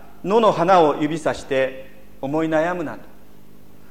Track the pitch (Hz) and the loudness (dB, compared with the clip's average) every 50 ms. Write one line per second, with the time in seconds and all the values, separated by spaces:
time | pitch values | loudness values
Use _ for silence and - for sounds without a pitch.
0 | - - - - - 175 208 233 226 196 143 147 170 180 196 180 160 147 135 143 | -16 -16 -14 -8 -2 2 4 4 6 4 4 4 6 6 8 8 8 6 4 2
1 | 156 147 165 156 - 143 120 - - - 139 131 131 127 131 - - - - - | 0 -2 -2 -2 -2 -2 -2 -2 -4 -2 0 0 0 0 -2 -8 -14 -16 -16 -18
2 | - - - - 135 135 147 160 160 160 160 156 160 175 180 175 156 127 107 92 | -18 -18 -12 -8 -6 -2 -2 0 0 2 2 2 2 0 -2 -4 -6 -8 -8 -10
3 | - - - - - - - - - - - - - - - - - - | -14 -16 -16 -16 -16 -16 -16 -16 -16 -16 -16 -16 -16 -16 -16 -16 -16 -16